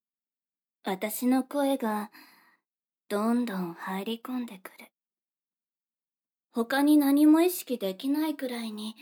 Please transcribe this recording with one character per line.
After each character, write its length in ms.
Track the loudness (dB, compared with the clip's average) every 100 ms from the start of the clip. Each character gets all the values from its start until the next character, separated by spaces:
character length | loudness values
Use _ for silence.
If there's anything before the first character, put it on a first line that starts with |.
| _ _ _ _ _ _ _ _
私 420 | -8 -6 -6 -2 0
の 180 | 0
声 340 | 0 -2 0 0
が、 340 | -2 -4 -8 -16 -20 _ _ _ _ _ _ _ -8
ど 240 | -2 0
ん 120 | 0 -2
ど 120 | -4
ん 160 | -6
入 320 | -8 -10 -8 -8
り 160 | -10
込 80 | -8
ん 140 | -8 -10
で 140 | -12
く 100 | -20 -20
る。 140 | -20 _ _ _ _ _ _ _ _ _ _ _ _ _ _ _ _
他 320 | -6 -2 2
に 140 | 4 6
何 280 | 6 6 8
も 160 | 8
意 80 | 6
識 300 | 0 -6 -4
で 160 | -4 -4
き 140 | -2
な 180 | -2 -2
い 80 | -4
く 120 | -6
ら 140 | -6
い 100 | -8
に、 240 | -8 -12 -14